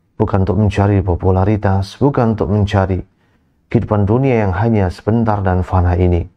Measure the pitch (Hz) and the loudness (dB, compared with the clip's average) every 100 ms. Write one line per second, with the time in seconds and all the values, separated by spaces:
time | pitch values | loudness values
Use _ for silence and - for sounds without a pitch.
0 | _ - 107 98 95 95 104 98 101 101 | _ -6 -2 0 0 0 0 2 0 2
1 | 95 85 92 92 95 104 104 95 98 - | 0 -2 0 0 2 0 0 -2 -4 -2
2 | 135 135 113 110 92 104 98 104 95 92 | -2 0 0 0 -2 0 0 0 0 -2
3 | - _ _ _ _ _ - 117 101 104 | -8 _ _ _ _ _ -4 -2 0 0
4 | 101 120 135 117 101 90 117 110 92 - | 2 2 2 0 0 0 0 2 0 -4
5 | - 117 113 101 98 90 90 95 87 87 | -2 0 0 -2 0 -2 0 0 0 2
6 | 90 87 80 | 2 0 -2